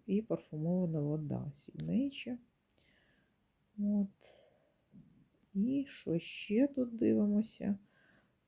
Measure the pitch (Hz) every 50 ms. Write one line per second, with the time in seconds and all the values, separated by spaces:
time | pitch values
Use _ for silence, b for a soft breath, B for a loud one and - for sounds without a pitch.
0 | _ - 190 208 220 - 165 - - - 156 151 156 170 180 185 180 165 160 151
1 | 147 147 151 156 151 143 131 123 127 143 139 - - - - 156 156 160 180 226
2 | 277 277 - - - 233 247 240 - _ _ _ _ _ b b b b b b
3 | b b b b b b b b _ _ _ _ _ _ _ 208 208 208 208 208
4 | 196 196 - _ b b b b b b b b b b b b b b - -
5 | - - - - - _ _ _ _ _ - 196 208 254 269 285 269 - - -
6 | - - 160 170 - - - - - - 208 233 277 277 - 262 254 240 233 226
7 | 226 220 220 220 208 208 208 208 220 - - - - 196 202 - b b b b
8 | b b b b b b b b _